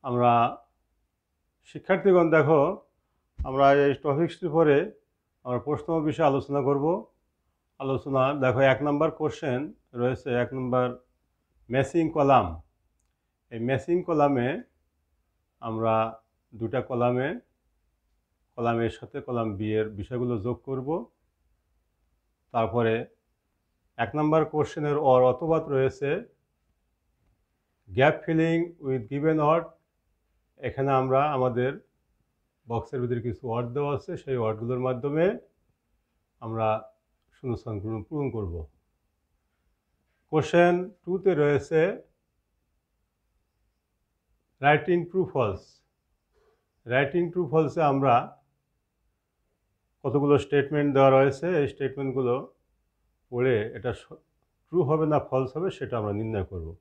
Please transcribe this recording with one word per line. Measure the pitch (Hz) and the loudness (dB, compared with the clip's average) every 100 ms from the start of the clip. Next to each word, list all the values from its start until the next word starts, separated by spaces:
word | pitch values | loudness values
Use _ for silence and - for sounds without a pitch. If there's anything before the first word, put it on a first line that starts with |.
আমরা, | 139 123 120 117 117 - _ _ _ _ _ _ _ _ _ _ | -4 2 4 4 2 -2 _ _ _ _ _ _ _ _ _ _
শিক্ষার্থীগণ | _ 151 - 190 196 180 165 | _ -18 0 2 6 6 6
দেখো, | 156 143 156 147 202 _ _ _ _ _ - | 4 6 4 4 0 _ _ _ _ _ -10
আমরা | 135 135 139 | -6 4 6
এই | 139 143 | 6 4
টপিকসটির | 135 151 139 170 - 175 | 0 -2 0 -2 -4 -2
পরে | 156 156 143 196 - _ _ _ _ | 2 4 4 2 -10 _ _ _ _
আমরা | 127 123 | -6 -6
প্রশ্ন | 143 147 - 165 | -4 -6 -2 -2
বিষয়ে | 156 151 156 | -2 2 2
আলোচনা | 135 - 143 | 2 -2 -2
করব। | 135 143 147 190 226 _ _ _ _ _ _ _ | 0 0 0 -4 -6 _ _ _ _ _ _ _
আলোচনা | 135 135 - 135 131 | -6 -4 -2 0 0
দেখো, | 147 131 131 | 2 0 4
এক | 135 131 | 4 4
নম্বর | 147 147 156 | 0 0 -2
কোশ্চেন | 156 151 - 156 127 156 - _ | -2 -6 -4 -4 -4 -6 -14 _
রয়েছে, | 120 123 127 - | -4 -2 -2 -4
এক | 123 120 | -2 -2
নম্বর | 131 127 127 127 120 _ _ _ _ _ _ _ | -4 -2 0 0 -4 _ _ _ _ _ _ _
ম্যাচিং | 123 135 170 160 | -2 0 0 0
কলাম। | 156 139 131 95 82 - _ _ _ _ _ _ _ _ | 2 4 6 4 -6 -18 _ _ _ _ _ _ _ _
এই | 117 | -8
ম্যাচিং | 120 131 147 175 | -2 -2 0 -2
কলামে | 175 160 143 135 120 185 - _ _ _ _ _ _ _ _ _ | 0 2 2 2 0 -4 -10 _ _ _ _ _ _ _ _ _
আমরা | 117 110 113 110 110 113 _ _ _ 110 | -10 -4 0 0 0 -6 _ _ _ -10
দুটা | 110 127 | -6 -6
কলামে, | 117 123 123 123 135 240 _ _ _ _ _ _ _ _ _ _ _ - | -4 -2 0 0 -4 -6 _ _ _ _ _ _ _ _ _ _ _ -4
কলামের | 117 117 117 | -2 0 -2
সাথে | - 110 143 | -4 -14 -14
কলাম | 135 120 113 98 | -8 -4 -4 -6
বি | 107 | -2
এর | 107 110 | -2 -2
বিষয়গুলো | 104 98 123 123 117 | -6 -10 -6 -4 -4
যোগ | 107 127 | -6 -8
করব। | - 131 131 170 233 _ _ _ _ _ _ _ _ _ _ _ _ _ _ | -8 -10 -6 -8 -8 _ _ _ _ _ _ _ _ _ _ _ _ _ _
তারপরে | 120 110 117 113 113 - _ _ _ _ _ _ _ _ - | -2 -2 0 0 0 -4 _ _ _ _ _ _ _ _ -6
এক | 113 147 | -4 -2
নম্বর | 151 160 147 | 2 2 2
কোশ্চেনের | 151 147 - 147 143 | -2 -4 -4 -2 0
অর | 147 127 | 4 6
অথবা | 127 123 165 160 - | 6 2 0 -2 0
রয়েছে, | 135 135 135 139 - - _ _ _ _ _ _ _ _ _ _ _ _ _ _ _ _ 95 | 0 0 -2 -6 -6 -8 _ _ _ _ _ _ _ _ _ _ _ _ _ _ _ _ 2
gap | 143 156 - | 4 2 -2
filling | 160 160 165 175 170 139 | 0 2 0 -2 -8 -6
with | 131 107 | -6 -4
given | 139 156 156 | -4 0 2
word। | 147 165 165 _ _ _ _ _ _ _ _ _ | 2 2 -2 _ _ _ _ _ _ _ _ _
এখানে | 131 117 139 | -10 -4 0
আমরা | 135 131 131 151 | 0 2 2 2
আমাদের | 135 127 120 127 160 _ _ _ _ _ _ _ _ - | 0 0 0 -2 -4 _ _ _ _ _ _ _ _ -8
বক্সের | 160 - 135 | -8 -6 -6
ভিতরে | 123 120 | -4 -4
কিছু | 117 110 127 | -6 -8 -6
ওয়ার্ড | 113 120 | -4 -4
দেওয়া | 127 147 143 | -4 -4 -4
আছে, | - 175 | -8 -12
সেই | - 127 | -6 -2
ওয়ার্ডগুলোর | 110 107 117 127 | -2 -4 -4 -4
মাধ্যমে | 127 123 143 151 175 240 _ _ _ _ _ _ _ _ _ _ | -4 -4 -4 0 0 -2 _ _ _ _ _ _ _ _ _ _
আমরা | 117 113 110 107 - _ _ _ _ | -8 -2 0 -2 -6 _ _ _ _
শূন্যস্থান | _ 131 113 - 104 | _ -8 -6 -6 -8
পূরণ, | 107 110 | -8 -8
পূরণ | 104 156 135 | -8 -6 -6
করব। | 117 95 82 80 _ _ _ _ _ _ _ _ _ _ _ _ _ _ _ _ | -6 -8 -10 -14 _ _ _ _ _ _ _ _ _ _ _ _ _ _ _ _
কোশ্চেন | 156 151 170 175 180 185 | -2 2 4 6 4 -4
টুতে | - - 185 190 156 | -12 -8 0 0 2
রয়েছে | 147 143 - 160 170 233 - _ _ _ _ _ _ _ _ _ _ _ _ _ _ _ _ _ _ _ _ _ _ _ _ _ | 2 0 0 0 0 -2 -14 _ _ _ _ _ _ _ _ _ _ _ _ _ _ _ _ _ _ _ _ _ _ _ _ _
writing | 135 151 151 175 170 | 2 4 2 -2 0
true | 185 175 | -4 -2
false। | 143 113 92 - _ _ _ _ _ _ _ _ _ _ _ 117 | 0 -2 -4 -12 _ _ _ _ _ _ _ _ _ _ _ -2
writing | 127 143 175 170 | 0 0 -2 -2
true | 175 160 | -4 -2
false-এ | 156 156 170 | 0 0 0
আমরা | 151 139 135 120 - - _ _ _ _ _ _ _ _ _ _ _ _ _ _ _ _ | 0 2 4 2 0 -16 _ _ _ _ _ _ _ _ _ _ _ _ _ _ _ _
কতগুলো | 139 135 143 143 | -2 0 4 2
স্টেটমেন্ট | - 143 139 151 147 | 4 0 0 0 0
দেওয়া | 135 135 | 6 6
রয়েছে, | 135 139 139 170 175 | 8 4 0 -2 -2
এই | 139 | -2
স্টেটমেন্টগুলো | - 135 135 135 131 123 127 - _ _ _ _ _ _ _ _ | -4 -8 -6 -6 -2 -2 -2 -6 _ _ _ _ _ _ _ _
পড়ে | 123 131 117 110 | -2 0 0 -2
এটা | - 120 | -8 -8
স-, | 113 - - _ _ _ _ _ | -8 -14 -20 _ _ _ _ _
ট্রু | 165 | -2
হবে | 143 156 156 | 0 0 2
না | 147 | 0
ফলস | - 131 127 - | 0 -4 -2 -6
হবে | 180 | -8
সেটা | - 127 120 | -6 -6 -4
আমরা | 104 | -4
নির্ণয় | 101 113 107 | -4 -4 -6
করব। | 87 92 80 90 | -6 -8 -12 -16